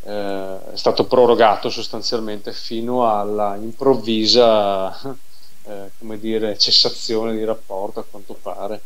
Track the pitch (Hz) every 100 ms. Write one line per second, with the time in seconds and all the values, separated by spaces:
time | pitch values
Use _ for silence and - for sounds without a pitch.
0 | 101 104 101 98 95 95 - 95 127 -
1 | 110 123 120 113 113 98 123 110 107 113
2 | 104 120 110 104 101 101 - 113 117 127
3 | 120 104 104 104 104 101 113 113 139 131
4 | 107 110 110 117 117 110 101 98 95 -
5 | 135 127 - - - - - 101 98 -
6 | 113 110 110 110 107 101 - - - -
7 | - 110 113 110 110 107 - 95 104 113
8 | 107 104 101 107 101 95 98 107